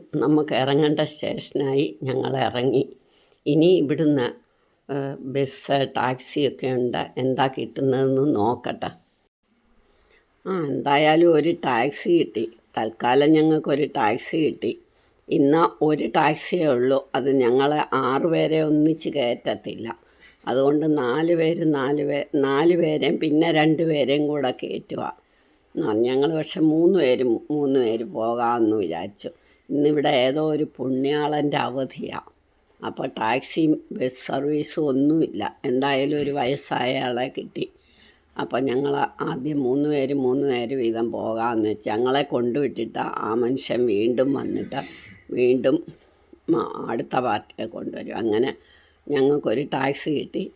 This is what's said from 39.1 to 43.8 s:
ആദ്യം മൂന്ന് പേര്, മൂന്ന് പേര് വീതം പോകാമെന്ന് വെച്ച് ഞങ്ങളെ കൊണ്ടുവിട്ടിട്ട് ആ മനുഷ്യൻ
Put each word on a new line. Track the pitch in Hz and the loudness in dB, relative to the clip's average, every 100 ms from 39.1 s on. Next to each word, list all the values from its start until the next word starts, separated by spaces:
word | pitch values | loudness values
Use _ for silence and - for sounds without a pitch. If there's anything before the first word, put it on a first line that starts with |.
| - | -4
ആദ്യം | 135 131 135 147 | -6 -4 -4 -2
മൂന്ന് | 127 135 147 | 0 2 2
പേര്, | 147 135 | 0 0
മൂന്ന് | 143 127 131 139 | 0 0 0 0
പേര് | 123 120 | 0 -2
വീതം | 135 113 113 117 | -2 0 0 -2
പോകാമെന്ന് | 113 113 113 117 113 107 | -2 -4 -2 -2 0 0
വെച്ച് | 104 - | -2 -4
ഞങ്ങളെ | 107 127 135 | -2 0 0
കൊണ്ടുവിട്ടിട്ട് | 143 139 120 120 135 - 113 123 | 0 -2 0 0 -2 -4 -8 -6
ആ | 131 - 113 | -6 -6 -4
മനുഷ്യൻ | 113 120 135 - 120 | -2 0 -2 -2 0